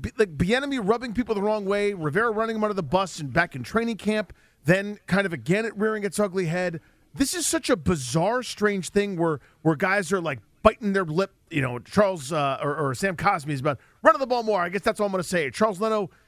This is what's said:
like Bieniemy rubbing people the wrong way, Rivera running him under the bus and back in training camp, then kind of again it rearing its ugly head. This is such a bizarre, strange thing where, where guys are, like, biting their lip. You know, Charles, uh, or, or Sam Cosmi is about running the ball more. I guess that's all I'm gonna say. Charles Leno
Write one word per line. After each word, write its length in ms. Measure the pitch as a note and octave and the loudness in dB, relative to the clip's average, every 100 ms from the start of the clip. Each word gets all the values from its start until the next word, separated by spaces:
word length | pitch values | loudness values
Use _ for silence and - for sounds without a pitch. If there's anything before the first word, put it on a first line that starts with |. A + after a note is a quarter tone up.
| D#3+ - | -4 0
like 220 | G#3 D3 | 0 0
Bieniemy 420 | F3 B3 C#4+ C4+ | 2 2 0 -2
rubbing 300 | F#3+ A3+ B3 | 0 0 0
people 220 | G3 A#3+ | -4 -2
the 80 | G#3 | 0
wrong 240 | G3+ G#3+ G3 | 0 0 0
way, 260 | G3+ G3+ | 0 0
Rivera 380 | G3 D3+ D#3+ A#3+ | -2 -2 0 0
running 260 | G#3+ A3+ A3 | 0 -2 0
him 80 | |
under 80 | G#3+ | -2
the 100 | G3 | -2
bus 360 | C#3+ F#3 F#3+ - | 0 0 0 -6
and 120 | C#3+ | -2
back 240 | B2 E3+ | 0 0
in 80 | C3 | -2
training 360 | B2 A3+ A#3 A3 | -4 -2 -2 -4
camp, 340 | G3+ G#3+ G3+ - _ _ | -2 -2 -4 -12 _ _
then 360 | C#3 F#3+ G3+ G#3 - | 2 2 2 -8 -2
kind 200 | F#3 G3 | 0 0
of 80 | |
again 320 | D#3+ A2+ G3+ A3+ | -2 -2 0 0
it 100 | G3+ | -2
rearing 280 | G#3+ G#3+ | -2 0
its 140 | G3+ G3+ | -4 -2
ugly 280 | G#3 F#3 E3+ | -2 -2 -2
head. 340 | F3+ F3+ E3 _ _ _ | -2 -4 -6 _ _ _
This 180 | C#3+ C4+ | -2 -2
is 140 | F4+ D4 | -2 -2
such 240 | E4 - | 0 0
a 60 | A3 | 0
bizarre, 680 | D3 F3 B2+ D3+ F#3 B3 | 2 0 0 0 0 0
strange 480 | A#3+ - G#3 G3+ D#3+ | -4 -2 0 0 0
thing 260 | G3+ G3+ F3 | 0 0 0
where, 240 | E3 D3 _ _ | 0 -2 _ _
where 120 | D#3 | 0
guys 380 | D3+ F#3 G3+ D#3+ | 2 2 0 0
are, 80 | F#3+ | -2
like, 180 | E3 C3 - _ | -2 -6 -12 _
biting 300 | G#3+ A#3 G#3 | 2 2 -2
their 140 | G3 E3+ | 0 0
lip. 260 | D#3 F#3+ _ - | 0 -2 _ -6
You 140 | D#3+ | -2
know, 160 | C3 B2 | -2 -4
Charles, 520 | F#2+ F#3+ G3+ F3+ C3 | 0 4 4 2 -4
uh, 280 | D#3+ C#3 B2+ | 0 0 0
or, 160 | C#3+ D3 | -2 0
or 180 | C#3+ | -2
Sam 220 | B2 G3 F3 | 0 -2 0
Cosmi 360 | F3 F#3 C#3+ | 0 0 -2
is 80 | C#3 | -2
about 180 | D3 C3+ _ _ | 0 -2 _ _
running 160 | D4 D#4 | 4 6
the 80 | B3+ | 2
ball 160 | B3 | 0
more. 180 | A3 G3 | 0 0
I 80 | F3 | 0
guess 140 | F#3+ | -2
that's 180 | A3+ G#3+ | -2 0
all 60 | G#3 | 0
I'm 60 | |
gonna 100 | F#3+ | 0
say. 260 | E3+ F3+ C#3 | -2 -2 -2
Charles 300 | - A3 F3+ | 0 0 0
Leno 300 | A3 G#3+ F#3+ _ | 0 0 -2 _